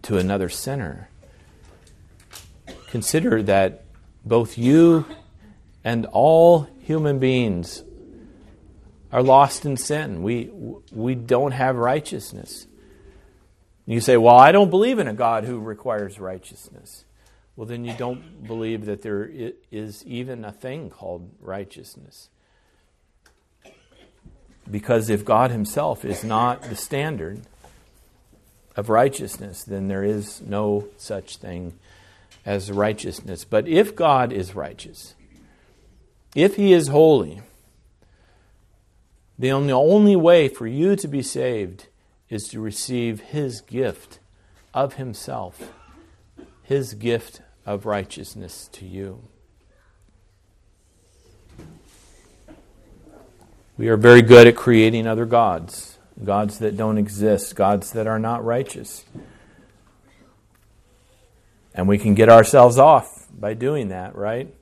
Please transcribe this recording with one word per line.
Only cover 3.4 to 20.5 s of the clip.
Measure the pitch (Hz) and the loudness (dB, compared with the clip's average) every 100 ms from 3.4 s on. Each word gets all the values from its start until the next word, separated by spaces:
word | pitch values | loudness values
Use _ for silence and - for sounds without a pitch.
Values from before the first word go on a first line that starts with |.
that | 104 98 95 - - - - _ | 0 0 0 -4 -20 -20 -20 _
both | 113 117 113 - | -2 -2 -2 -4
you | 120 151 170 165 - - - - - - _ _ | 2 4 6 4 -2 -14 -20 -20 -20 -20 _ _
and | 113 117 113 | -6 -6 -4
all | - 139 160 170 175 143 - | 0 4 6 6 4 0 -16
human | - 156 151 139 | -8 -4 -2 -2
beings | 131 127 117 90 87 - - - - - - - - - - - - _ - | 0 0 -2 -4 -8 -14 -20 -20 -20 -20 -20 -20 -20 -20 -20 -20 -20 _ -8
are | 123 | -2
lost | 131 131 139 - | 4 4 4 -2
in | 147 131 | -8 -8
sin. | - 147 156 90 | -6 -8 -8 -8
We, | 95 120 113 202 113 101 _ | -6 -8 -10 -16 -18 -18 _
we | 110 117 | -10 -6
don't | 127 117 123 143 | -6 -2 -2 -2
have | 127 131 123 | -4 -4 -2
righteousness. | 117 147 - - - - - - - _ _ _ - - _ _ _ _ _ _ - | -2 -4 -6 -16 -16 -20 -20 -20 -20 _ _ _ -20 -20 _ _ _ _ _ _ -8
You | 113 | -6
say, | 117 123 | 2 4
"Well, | 113 123 | 8 10
I | 139 | 10
don't | 190 196 | 8 4
believe | 180 233 247 | 2 0 0
in | 143 | -4
a | |
God | 104 120 117 | -4 -2 -2
who | 110 123 | -6 -10
requires | 110 104 131 107 101 95 | -12 -12 -8 -8 -8 -12
righteousness." | 92 92 - - - - - - _ _ _ _ _ - | -16 -16 -20 -20 -20 -20 -20 -20 _ _ _ _ _ -20
Well, | 113 | -14
then | 120 | -12
you | 120 | -12
don't | 113 123 127 - - 107 | -10 -10 -10 -16 -20 -14
believe | 113 113 113 104 | -10 -8 -8 -8
that | 101 | -10
there | 113 101 110 | -8 -8 -10
i-, | 156 117 - _ | -12 -14 -16 _
is | 107 107 104 - | -16 -16 -18 -16
even | 120 123 123 | -14 -12 -14
a | 107 | -16